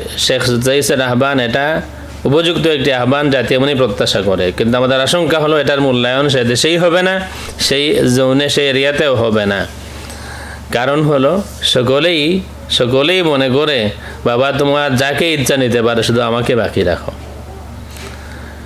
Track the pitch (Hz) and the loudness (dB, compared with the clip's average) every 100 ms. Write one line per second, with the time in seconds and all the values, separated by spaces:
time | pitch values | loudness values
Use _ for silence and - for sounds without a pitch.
0 | - - - 131 120 120 127 139 143 143 | -4 -4 -2 0 0 0 2 2 2 0
1 | 127 123 135 139 120 131 143 160 - - | 0 2 2 0 0 0 0 -2 -6 -14
2 | - - - 143 170 160 156 151 127 127 | -16 -6 0 2 2 0 2 2 0 0
3 | 123 139 147 135 113 131 139 139 123 101 | 2 2 2 0 2 2 2 2 2 2
4 | 123 113 98 92 92 92 113 123 127 131 | 0 0 0 2 0 0 0 2 2 2
5 | 131 175 160 156 151 156 139 143 139 123 | 2 0 2 2 2 2 2 2 2 2
6 | 120 131 143 131 120 120 156 170 175 170 | 2 2 2 2 2 2 2 2 2 2
7 | 185 190 185 - - - - 139 147 - | 2 -2 -6 -10 -12 -6 -2 0 0 2
8 | 131 123 131 135 143 139 143 131 139 143 | 2 2 2 2 2 0 2 2 2 2
9 | 156 123 117 107 101 98 90 - - - | 0 2 2 2 0 -2 -4 -10 -16 -14
10 | - - - - - - - 117 127 147 | -14 -14 -14 -14 -14 -14 -6 -2 0 0
11 | 151 143 135 185 196 - - 135 120 139 | 2 2 2 0 -4 -4 -2 0 2 2
12 | 165 170 147 190 185 - - - 120 131 | 2 2 0 -2 -4 -12 -4 0 2 2
13 | 147 185 170 139 135 127 151 139 104 - | 2 2 2 2 2 2 2 0 -2 -4
14 | - - - 120 135 131 143 143 143 127 | -12 -4 0 2 2 2 2 2 2 0
15 | 135 143 170 156 127 139 127 117 117 113 | 0 0 0 0 0 2 2 2 2 0
16 | 110 117 120 117 120 120 95 - 90 82 | 0 2 2 0 0 0 0 0 0 0
17 | - - - - - - - - - - | -4 -12 -12 -16 -16 -16 -16 -16 -16 -16
18 | - - - - - - | -16 -16 -16 -16 -16 -16